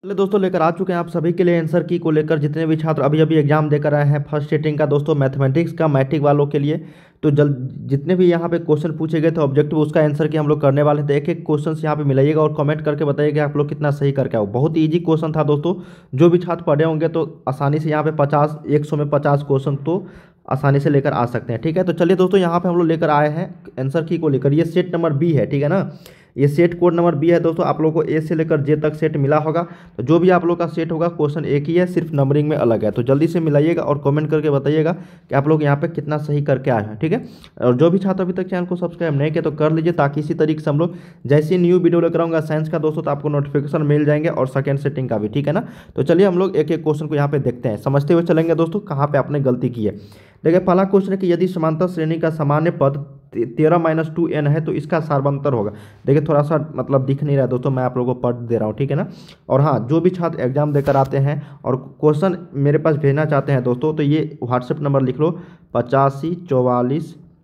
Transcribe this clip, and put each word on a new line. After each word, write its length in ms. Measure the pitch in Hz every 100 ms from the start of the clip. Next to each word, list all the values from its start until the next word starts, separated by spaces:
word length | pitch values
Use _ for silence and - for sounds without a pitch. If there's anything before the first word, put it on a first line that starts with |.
चलिए 120 | 185 190
दोस्तों, 240 | 190 202
लेकर 220 | 185 180
आ 80 | 160
चुके 220 | 170 185
हैं 60 | 175
आप 100 | 170
सभी 240 | 175 165
के 120 | 175
लिए 140 | 180 170
आंसर 220 | 160 170
की 160 | 170 175
को 120 | 160
लेकर, 280 | 156 156 160
जितने 260 | 143 151 160
भी 100 | 156
छात्र 260 | 160 156
अभी 160 | 139 156
अभी 160 | 156 160
एग्जाम 320 | 147 156 151
देकर 260 | 147 147
आए 100 | 147
हैं 180 | 147 147
फर्स्ट 280 | 143 151 147
सेटिंग 280 | 156 156 147
का 60 | 151
दोस्तों, 280 | 143 147
मैथमेटिक्स 580 | 147 135 135 135 139 170
का, 160 | 165 160
मैट्रिक 340 | 135 135 160
वालों 240 | 143 147 147
के 120 | 151
लिए। 180 | 143 160 156 - - _
तो 80 | 156
जल्द, 380 | 147 147 131 127 -
जितने 320 | 113 139 151 180
भी 120 | 180
यहाँ 200 | 170 170
पे 100 | 170
क्वेश्चन 320 | 165 151 165
पूछे 280 | 156 160 160
गए 100 | 160
थे 100 | 165
ऑब्जेक्टिव, 380 | 143 135 151 156
उसका 220 | 151 160
आंसर 260 | 151 147 156
की 80 | 156
हम 120 | 147
लोग 120 | 147
करने 220 | 147 139
वाले 200 | 147 151
थे। 140 | 143 143
एक 120 | 147
एक 160 | 170 -
क्वेश्चन 280 | 147 156 156
यहाँ 200 | 156 151
पे 80 |
मिलाइएगा 380 | 143 131 139 156
और 120 | 151
कमेंट 260 | 151 143 156
करके 220 | 156 147
बताइएगा 400 | 151 143 147 147
आप 120 | 147 147
लोग 120 | 147
कितना 220 | 151 151
सही 200 | 143 139
करके 240 | 139 131 117
आओ। 100 | 101
बहुत 280 | 117 151 160
ईजी 200 | 156 175
क्वेश्चन 320 | 165 160 160
था 100 | 156
दोस्तों, 300 | 143 147 165 175 - - _
जो 140 | 131 170
भी 80 | 175
छात्र 260 | 175 170
पढ़े 200 | 175 147
होंगे 240 | 160 160 156
तो 140 | 160 156 - -
आसानी 320 | 139 139 151
से 100 | 156
यहाँ 140 | 151
पे 80 | 151 156
पचास, 420 | 143 147 151 151 -
एक 160 | 147
सौ 120 | 147 147
में 120 | 147
पचास 320 | 147 147 143
क्वेश्चन 320 | 143 135 135 139
तो 260 | - 180 185 - - _ -
आसानी 320 | 135 143 143
से 100 | 151
लेकर 220 | 143 139
आ 140 | 92 117
सकते 260 | 120 -
हैं, 80 | 113
ठीक 140 | 165 165
है। 80 |
तो 80 | 180
चलिए 220 | 160 170 185
दोस्तों, 240 | 185 196
यहाँ 200 | 175 170
पे 80 | 180
हम 80 | 170
लोग 100 | 165
लेकर 240 | 160 160
आए 180 | 147 151
हैं 180 | 151 190 - - -
आंसर 240 | 135 165
की 140 | 160 170
को 100 | 160
लेकर, 240 | 135 135
ये 120 | 143 165
सेट 280 | 170 175
नंबर 180 | 175 165
बी 180 | 139 170
है, 140 | 143 107
ठीक 160 | 139
है 60 | 147
ना। 220 | 190 151 - - - _ -
ये 120 | 143
सेट 300 | 147 170 175
कोड 140 | 175
नंबर 200 | 170 170
बी 140 | 143 160
है 80 | 170
दोस्तों, 240 | 165 160 143
आप 140 | 147
लोगों 120 | 156
को 100 | 156
ए 160 | 151 151
से 140 | 156
लेकर 260 | 165 160 160
जे 140 | 131 151
तक 180 | 151
सेट 220 | 151 160 156
मिला 220 | 139 151
होगा। 240 | 147 160 170 - - -
तो 60 |
जो 160 | 123 165
भी 100 | 180
आप 140 | 180
लोग 140 | 170 175
का 80 | 165
सेट 240 | 170 165
होगा, 160 | 160 170
क्वेश्चन 340 | 170 151 156 143
एक 180 | 143
ही 100 | 143
है, 120 | 170 180
सिर्फ 260 | 180 165
नंबरिंग 360 | 151 135 143 147
में 80 | 156
अलग 280 | 117 110
है। 60 | 107
तो 120 | 101
जल्दी 240 | 120 139 170
से 120 | 170
मिलाइएगा 420 | 160 143 156 170
और 180 | - 143
कमेंट 260 | 143 147 151
करके 200 | 156 151
बताइएगा 420 | 139 139 156 156
कि 420 | 190 - - _
आप 140 | 135 143
लोग 140 | 156
यहाँ 140 | 147 143
पे 120 | 165
कितना 300 | 165 143 151
सही 240 | 151 147
करके 280 | 147 131 139
आए 140 | 117
हैं, 120 | 104 107
ठीक 140 | 160
है। 120 | 196 - - - -
और 160 | 123
जो 160 | 123 165
भी 80 | 185
छात्र 240 | 190 190
अभी 100 | 180
तक 140 | 180 185
चैनल 200 | 180 175
को 100 | 180
सब्सक्राइब 380 | 170 - 165
नहीं 180 | 143 151
किया 100 | 156
तो 80 | 160
कर 200 | 151 151
लीजिए, 200 | 160 165
ताकि 260 | 165 143 143
इसी 140 | 151
तरीके 260 | 170 156 156
से 100 | 156
हम 80 | 147
लोग 160 | 170 - - - 117
जैसे 280 | 147 156
ही 60 | 180
न्यू 180 | 170 180
वीडियो 200 | 170 170
लेकर 200 | 165 165
आऊँगा 200 | 165 160
साइंस 260 | 156 156 156
का 100 | 160
दोस्तों, 240 | 156 156
तो 80 | 147
आपको 180 | 143 151
नोटिफिकेशन 540 | 147 143 151 143 156
मिल 200 | 147 147
जाएंगे 240 | 147 147 160
और 200 | - 131
सेकंड 300 | 139 139 139
सेटिंग 300 | 139 143 127
का 100 | 110
भी, 100 | 104
ठीक 180 | 127 147
है 60 |
ना। 140 | 170 240 - - -
तो 60 |
चलिए 240 | 135 170 196
हम 120 | 175
लोग 180 | 190 190
एक 140 | 156
एक 120 | 160
क्वेश्चन 240 | 156 151 151
को 80 |
यहाँ 140 | 147 143
पे 100 | 147
देखते 280 | 135 120 127
हैं, 80 | 104
समझते 360 | - 139 143
हुए 80 | 170
चलेंगे 300 | 170 160 165 160
दोस्तों 240 | 165 202
कहाँ 240 | 202 139 147
पे 120 | 147
आपने 220 | 127 147
गलती 280 | 131 123 127
की 140 | 117
है। 140 | 104 87 - - - _
देखिए 160 | 151 175
पहला 240 | 185 180
क्वेश्चन 280 | 190 196 190
है 40 | 190
कि 140 | 185
यदि 140 | 170 180
समांतर 380 | 185 160 160 180
श्रेणी 280 | 175 156 160
का 100 | 165
सामान्य 400 | 156 143 147 165
पद 220 | 170 139 139 - - _
ते-, 140 | - 117
तेरह 300 | - 156 170
माइनस 320 | 165 160 160
टू 160 | - 165
एन 180 | 151 147
है 140 | 151
तो 120 | 160
इसका 280 | 156 147 170
सार्वंतर 520 | 151 143 139 139 139
होगा। 200 | 123 104 - - - -
देखिए 160 | 143
थोड़ा 180 | 151 147
सा 140 | 147 156 156 127
मतलब 280 | 127 135 131
दिख 160 | 139
नहीं 140 | 147 139
रहा 80 |
है 60 | 127
दोस्तों, 200 | 123 139
मैं 120 | 131
आप 140 | 127 123
लोगों 180 | 123
को 60 | 123
पद 140 | 123 120
दे 200 | 120 113
रहा 100 | 107
हूँ, 80 | 107
ठीक 140 | 139
है 60 | 143
ना। 100 | 202 - - - -
और 120 | 131
हाँ, 180 | 151 127
जो 200 | 113 160
भी 100 | 175
छात्र 300 | 180 170 160
एग्जाम 320 | 123 135 151
देकर 240 | 143 143 139
आते 220 | 135 139
हैं 220 | 139 147 - -
और 120 | - 127 - -
क्वेश्चन 380 | 151 147 190 156 -
मेरे 240 | 139 143 151
पास 180 | 160 147
भेजना 280 | 143 139 151
चाहते 260 | 143 131
हैं 100 | 135
दोस्तों, 280 | 123 123 151
तो 80 | 156
ये 360 | 143 151 156 -
WhatsApp 360 | 117 123 123 147
नंबर 220 | 143 139
लिख 180 | 131 127
लो, 100 | 156 175 - - _
पचासी 600 | 123 120 135 139 135 160 180
चौवालीस 720 | 180 131 123 123 123 151 160 - - _